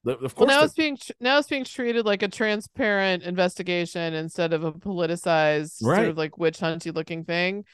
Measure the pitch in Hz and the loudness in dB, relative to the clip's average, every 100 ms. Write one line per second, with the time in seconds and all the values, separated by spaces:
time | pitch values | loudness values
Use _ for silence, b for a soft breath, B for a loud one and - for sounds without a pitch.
0 | 117 131 131 - 262 277 302 - 311 277 | -4 -4 -4 4 6 6 4 2 -2 -2
1 | - - 247 285 294 277 254 - 240 233 | -12 -4 2 2 2 -4 -4 -4 -2 0
2 | 214 202 208 - 214 208 - - 220 196 | 0 0 -2 -2 -2 -2 -4 -2 0 2
3 | 190 180 175 180 180 - 180 175 170 175 | 2 0 -2 0 0 0 -4 -2 -2 -4
4 | 165 160 160 - 170 160 160 156 202 180 | -4 -4 -6 -2 0 0 -2 -6 -6 -2
5 | 165 175 180 160 151 151 151 - 113 185 | -2 -2 2 4 4 2 -2 -2 2 2
6 | 226 156 156 - 165 160 165 165 170 160 | 2 0 -4 0 -2 0 -4 -4 -6 -6
7 | 160 165 165 170 180 202 - | -6 -8 -4 -2 -2 -4 -12